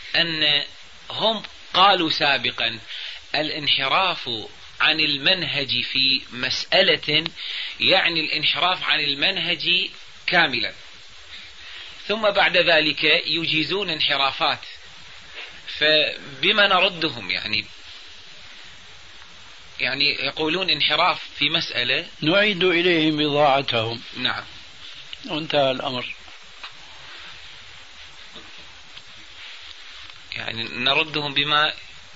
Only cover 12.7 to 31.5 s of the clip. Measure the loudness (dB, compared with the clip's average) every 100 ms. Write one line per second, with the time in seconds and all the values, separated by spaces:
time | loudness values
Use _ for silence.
12.7 | 6 4 4 4 4 4 -2 0 0 0
13.7 | -2 -2 0 0 2 2 2 0 0 -6
14.7 | -16 -16 -16 -16 -16 -16 -14 -14 -14 -10
15.7 | 0 4 6 4 -2 -10 -2 2 6 6
16.7 | 6 4 2 -2 -2 -4 -4 -2 -4 -4
17.7 | -10 -16 -16 -16 -18 -18 -18 -18 -18 -18
18.7 | -18 -18 -18 -18 -18 -18 -18 -18 -18 -16
19.7 | -4 -2 2 0 0 -4 -2 0 0 0
20.7 | 0 2 4 4 2 -4 0 0 2 -2
21.7 | -2 0 0 -2 -2 2 4 4 4 4
22.7 | 4 4 6 4 4 2 6 6 6 4
23.7 | 0 0 -4 -10 -4 -2 -2 -6 -14 -16
24.7 | -18 -16 -16 -16 -12 -6 -6 0 4 4
25.7 | 2 -2 -4 -6 -10 -14 -18 -18 -14 -14
26.7 | -14 -16 -16 -16 -16 -16 -16 -16 -16 -18
27.7 | -18 -18 -18 -18 -18 -16 -16 -16 -16 -18
28.7 | -18 -18 -18 -18 -18 -18 -16 -14 -14 -14
29.7 | -14 -16 -16 -16 -16 -10 -8 -6 -6 -6
30.7 | -2 0 2 0 -2 -2 0 2